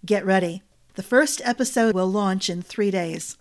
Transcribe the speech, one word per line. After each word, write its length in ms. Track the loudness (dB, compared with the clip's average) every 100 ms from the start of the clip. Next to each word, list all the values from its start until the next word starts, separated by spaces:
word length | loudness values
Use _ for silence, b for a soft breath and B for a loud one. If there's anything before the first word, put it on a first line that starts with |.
Get 200 | 0 0
ready. 380 | 4 2 2 -6 _ _ _
The 80 | -14
first 400 | 2 2 4 0
episode 500 | -4 -2 0 2 2
will 160 | 2 0
launch 380 | 0 0 -2 -2
in 140 | -6
three 280 | -8 -2 0
days. 460 | 0 -4 -6 -10 -14